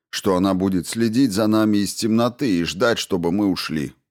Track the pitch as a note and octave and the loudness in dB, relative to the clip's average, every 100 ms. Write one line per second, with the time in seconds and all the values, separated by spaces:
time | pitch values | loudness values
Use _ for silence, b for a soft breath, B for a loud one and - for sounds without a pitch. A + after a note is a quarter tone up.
0 | _ - G#2 F2+ G2 F#2 G2 F#2 D#2+ A2+ | _ -4 0 2 2 2 0 0 -4 -2
1 | A#2 A2+ C3+ F#2+ A2 A2 G#2+ G#2 F#2+ - | 0 2 0 2 2 2 2 2 0 -2
2 | A#2 A2+ A#2+ A#2+ C3+ F2 D#2+ E2 A#2+ A2 | 0 2 0 -2 -2 0 -2 0 0 0
3 | - F#2 E2+ G2+ G2+ E2+ - D#2 C2 - | -2 -2 0 0 0 -2 -4 -6 -6 -10
4 | _ | _